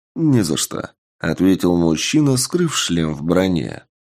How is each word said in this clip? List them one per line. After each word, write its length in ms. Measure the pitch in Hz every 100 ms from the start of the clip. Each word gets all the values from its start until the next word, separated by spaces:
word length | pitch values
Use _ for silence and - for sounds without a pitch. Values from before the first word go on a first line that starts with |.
| _ -
"Не 280 | 160 127
за 120 | 82 73
что", 360 | - - - - _ _
ответил 560 | 82 78 92 92 90 87
мужчина, 600 | 82 78 - 156 147 127
скрыв 380 | - 175 170 -
шлем 380 | - 85 80
в 100 | 73
броне. 600 | 78 87 95 85 55 50 - _